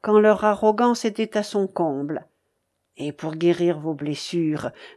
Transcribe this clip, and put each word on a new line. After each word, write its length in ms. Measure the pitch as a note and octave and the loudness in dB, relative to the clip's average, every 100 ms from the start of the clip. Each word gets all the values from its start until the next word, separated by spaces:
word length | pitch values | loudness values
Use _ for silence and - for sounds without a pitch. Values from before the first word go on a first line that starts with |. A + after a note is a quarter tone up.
quand 160 | - G#3+ | 2 6
leur 240 | G#3+ G#3 | 6 4
arrogance 640 | G#3+ G#3 G#3+ G#3+ A#3+ A#3 A3+ | 2 2 2 2 2 2 -2
était 320 | G#3+ G#3+ G#3+ | -2 -2 -2
à 40 | |
son 240 | G#3 G#3 F#3+ | -2 -2 -2
comble. 640 | - E3 C#3 D3 D#3 - _ _ _ _ _ _ - | -2 -2 -2 -6 -8 -10 _ _ _ _ _ _ -10
Et 140 | D3 | -10
pour 220 | C#3+ D#3+ D#3+ | -8 -10 0
guérir 440 | E3+ E3 F3 D3+ | 0 2 0 0
vos 160 | D#3 D3+ | -4 -6
blessures, 760 | D3 C#3+ - F3 D#3+ D3+ B2 - - | -6 -6 -6 -2 -2 -2 -6 -10 -20